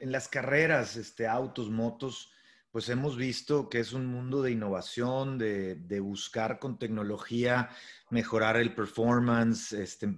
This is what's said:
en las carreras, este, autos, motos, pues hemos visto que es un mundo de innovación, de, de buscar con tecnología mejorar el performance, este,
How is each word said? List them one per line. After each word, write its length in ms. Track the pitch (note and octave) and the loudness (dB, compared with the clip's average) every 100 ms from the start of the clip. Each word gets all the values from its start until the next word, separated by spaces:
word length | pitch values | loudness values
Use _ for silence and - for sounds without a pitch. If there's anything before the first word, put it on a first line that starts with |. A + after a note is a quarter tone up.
en 100 | C3 | -4
las 160 | B2+ - | -4 -4
carreras, 680 | C#3 B2 C#3+ D#3+ D3 G#2+ A#2 | -4 2 4 6 4 2 -6
este, 280 | G#2 - A2+ | -10 -4 0
autos, 460 | B2 C3+ - G#2+ | 0 -2 -4 -2
motos, 600 | A2+ A2+ A2+ C3+ A2+ - _ _ _ _ | 0 -2 -2 -8 -8 -14 _ _ _ _
pues 180 | A2+ A2 | -6 -2
hemos 280 | B2 C#3+ B2 | 0 0 -2
visto 520 | C3 A#2+ - D3 C#3+ | -4 -4 0 0 2
que 100 | A#2+ | -2
es 140 | A2+ | -2
un 120 | C3 B2+ | -2 -4
mundo 380 | B2 B2+ C#3 | -4 -2 0
de 80 | C3 | 2
innovación, 880 | A2+ G#2 F#2+ - - B2 C3 C3+ C3 | 0 0 -2 -4 -2 0 0 -2 0
de, 340 | A2 G2+ F#2+ | 0 0 -2
de 260 | E2 F2 G2+ | -6 -4 -4
buscar 600 | G2 G2 - A2+ A2+ A2 | -2 -6 -6 -2 -2 -2
con 180 | C3+ - | -6 -6
tecnología 920 | A2+ A2 G#2 G#2 - A#2 A#2+ B2 B2 - - - - | -4 -4 -4 -6 -4 0 4 4 2 -6 -20 -18 -2
mejorar 460 | A#2 G#2+ A2 A2 A2+ | -2 2 4 4 4
el 180 | A#2 - | 4 0
performance, 960 | G2+ - A#2 A#2+ A#2+ A#2 A#2 G#2+ - | -4 2 4 6 6 4 4 2 -2
este, 340 | G#2 F#2 - G#2 | -4 -6 -4 -4